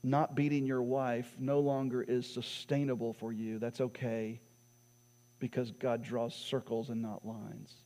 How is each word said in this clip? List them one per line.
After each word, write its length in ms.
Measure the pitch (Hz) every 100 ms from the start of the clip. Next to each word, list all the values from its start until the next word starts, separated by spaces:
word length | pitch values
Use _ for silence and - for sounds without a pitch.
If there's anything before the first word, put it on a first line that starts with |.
not 320 | 131 139 156
beating 320 | - 147 143 135
your 160 | 127
wife 540 | 123 135 131 120 120 -
no 220 | 131 143
longer 400 | 143 135 131 123
is 260 | 120 123 123
sustainable 840 | 123 120 - - 143 143 120 117
for 200 | 110 113
you, 260 | 110 110 110
that's 220 | 117 -
okay, 600 | 127 123 127 113 110 117 - _ _ _ _ _ _ _ _ _
because 320 | 127 - 120
God 300 | - 131 117
draws 320 | 135 120 117
circles 560 | - - 135 - 113 117
and 120 | 117
not 240 | 113 104 107
lines. 480 | 113 107 113 - -